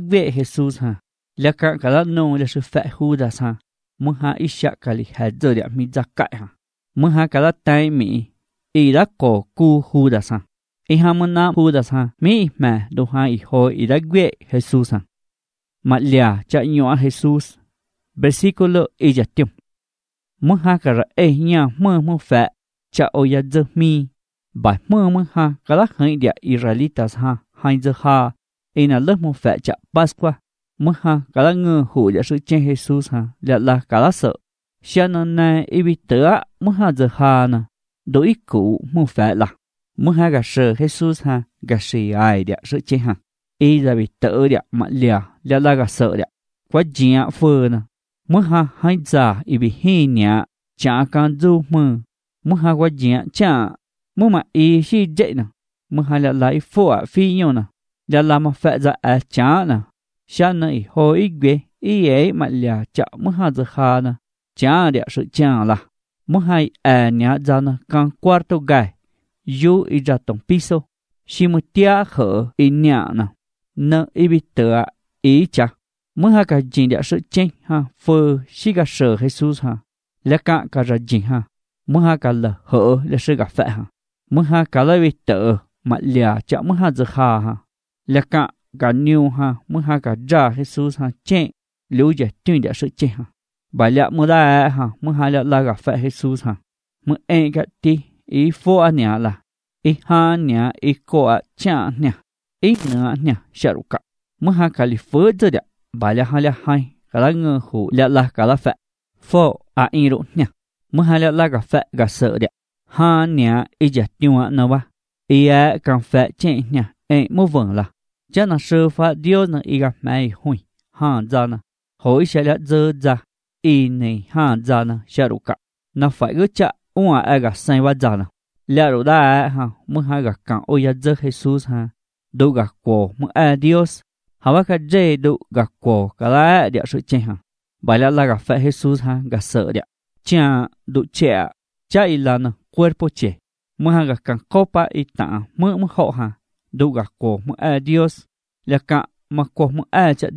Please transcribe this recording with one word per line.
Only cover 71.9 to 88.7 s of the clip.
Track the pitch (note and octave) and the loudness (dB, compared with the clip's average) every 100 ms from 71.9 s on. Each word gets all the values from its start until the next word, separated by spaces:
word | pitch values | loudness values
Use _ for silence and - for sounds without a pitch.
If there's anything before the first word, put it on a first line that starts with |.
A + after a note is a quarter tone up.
| G3 G3+ | 2 0
khở | - G#2+ G2+ A#2+ - | -2 0 0 -2 2
y | C#3+ | 2
nhạ | D3 D3+ C3 E2+ | 4 2 2 0
nà. | A2 G2+ - _ _ _ - | -4 -4 -6 _ _ _ -6
Nơ | C#3+ D#3+ D#3+ | 0 0 -2
y | - E3+ | 0 2
bì | E3 - | 2 -2
tớ | - A#2 | -2 0
ạ. | A#2 - - _ _ | 0 -2 -8 _ _
Y | C3+ C#3 F3 | 2 4 2
chả. | - A#2+ - _ _ _ - | 0 -2 -4 _ _ _ -2
Mơ | G3 | 4
ha | G#3+ | 4
cả | G3 C#3+ C3 | 4 0 -2
dịnh | C#3 B2+ | 0 0
đạ | B2 | 0
sự | A#2+ F3 - | -2 -6 -4
chênh | F#3 F#3 - | -2 -2 -4
ha. | - D#3 C3+ _ | -6 -4 -4 _
Phơ | - D#3 D3 C#3 C3 | 0 2 2 0 -4
xì | - A3 | -8 -4
gà | F3 D#3 | 0 -2
sở | - C3 G#2+ | 0 0 0
Jesus | C3 - D3+ C#3+ C3 | -2 -2 -4 -2 -6
ha. | A2 _ _ _ _ | -8 _ _ _ _
Lạ | C3+ D#3 | -2 -2
cả | - D#3+ - | 0 -4 -2
cả | C#3 | -4
ra | B2 A#2 A#2 | -2 -2 -2
dịnh | A#2 | -4
ha. | G#2 B2+ G#2+ _ _ _ - | -2 -4 -6 _ _ _ -2
Mơ | D#3 | 2
ha | E3 D#3 | 2 0
cả | B2+ | -2
lờ | A#2+ A2+ G2 - | -2 -2 -6 -2
hở | B2 G#2+ B2+ C#3+ | 2 2 2 0
lạ | C3 | -4
sư | - C#3 | -2 -2
gà | G#2+ | -2
phẹ | - - | -4 -4
ha. | G#2 G#2+ _ _ _ - | -4 -10 _ _ _ -4
Mơ | C#3+ | 0
ha | D#3 E3 D#3+ | 2 0 0
cả | C3 | 0
lờ | C#3 F3 | 2 4
bì | D#3+ - - | 2 -2 -2
tờ | G2 A2+ G#2 - _ | 0 0 -2 -4 _
mà | - A#2+ | -6 -4
lìa | G#2+ B2+ A2+ G#2+ - | -2 0 0 0 -4
chạ | - | -6
mơ | D#3+ F3+ | -2 -2
ha | F3+ | -2
dơ | B2+ B2 | -2 -4
ha | C3 B2+ A2 | 0 0 0
ha. | G#2+ A2 _ _ _ _ - | -4 -8 _ _ _ _ -2
Lạ | C#3 | -2
cả | - D#3+ C#3 - _ | 0 -2 -4 -8 _